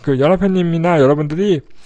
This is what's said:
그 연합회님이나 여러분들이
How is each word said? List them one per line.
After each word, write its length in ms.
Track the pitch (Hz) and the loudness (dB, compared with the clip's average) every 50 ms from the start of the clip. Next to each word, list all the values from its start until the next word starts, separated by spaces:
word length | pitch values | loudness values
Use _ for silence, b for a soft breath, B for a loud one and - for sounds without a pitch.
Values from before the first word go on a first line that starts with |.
그 160 | - - 139 127 | -4 -2 0 0
연합회님이나 800 | 139 160 190 175 196 196 185 185 175 170 165 165 165 175 175 151 | 2 2 2 2 0 0 0 0 0 0 -2 -2 0 0 2 4
여러분들이 600 | 135 131 147 147 151 147 151 170 202 208 175 139 - B B B B | 4 4 2 0 -2 -4 -4 -2 -2 0 -2 -2 -4 B B B B